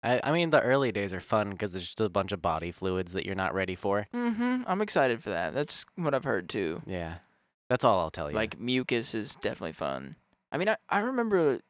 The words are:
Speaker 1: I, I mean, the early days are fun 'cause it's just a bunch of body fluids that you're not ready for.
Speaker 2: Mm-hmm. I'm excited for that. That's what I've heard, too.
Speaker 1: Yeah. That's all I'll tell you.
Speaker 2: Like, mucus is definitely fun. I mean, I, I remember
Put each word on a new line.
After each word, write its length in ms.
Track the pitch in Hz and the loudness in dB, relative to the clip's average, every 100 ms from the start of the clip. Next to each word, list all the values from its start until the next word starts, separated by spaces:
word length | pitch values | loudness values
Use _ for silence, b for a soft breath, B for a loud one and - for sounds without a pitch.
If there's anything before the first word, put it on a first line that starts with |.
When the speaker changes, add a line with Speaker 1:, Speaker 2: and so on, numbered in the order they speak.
Speaker 1:
I, 160 | 113 123 | 2 2
I 80 | - | 2
mean, 160 | 160 170 | 2 4
the 140 | 151 | 4
early 300 | - 135 135 | 6 4 4
days 200 | 104 101 | 0 -2
are 80 | 92 | -4
fun 340 | - 110 101 95 | 0 2 2 -2
'cause 160 | 104 | -4
it's 100 | 90 | -4
just 160 | 87 - | -8 -2
a 80 | 107 | 0
bunch 240 | 92 95 | 2 0
of 80 | 101 | -2
body 300 | 85 80 85 | 0 0 -4
fluids 400 | 85 95 92 90 | -4 -2 0 -2
that 140 | 92 87 | -4 -4
you're 80 | |
not 180 | 95 95 | -2 0
ready 220 | 95 92 92 | 0 -2 -2
for. 320 | 101 101 104 | 0 0 -2
Speaker 2:
Mm-hmm. 480 | 240 240 220 240 254 247 | -4 -2 0 0 0 -2
I'm 140 | 190 | -2
excited 420 | 208 - 135 117 | 0 2 2 2
for 60 | - | -2
that. 240 | 90 85 | -2 -2
That's 320 | 92 147 - - | -2 -2 -4 -6
what 200 | - 165 | -4 -2
I've 100 | 139 | 0
heard, 240 | 135 101 90 | 0 -2 -2
too. 320 | 113 90 80 - | -2 0 -2 -6
Speaker 1:
Yeah. 300 | 92 82 85 _ _ _ _ _ | -6 -6 -8 _ _ _ _ _
That's 160 | 127 | 4
all 160 | 127 98 | 6 4
I'll 100 | 82 | 2
tell 200 | 85 76 | -2 -4
you. 40 | |
Speaker 2:
Like, 240 | 76 110 - | -2 -2 -4
mucus 560 | 113 127 127 120 113 | 0 0 2 0 0
is 200 | 113 101 - | -4 -6 -4
definitely 380 | 101 - 87 | -6 -4 -8
fun. 420 | 80 73 67 69 - _ _ _ | -4 -4 -4 -8 -16 _ _ _
I 60 | 143 | -4
mean, 140 | 190 | -2
I, 80 | 220 _ | -2 _
I 120 | 196 | -2
remember 600 | 220 262 233 196 156 120 - | 0 0 2 4 4 2 -4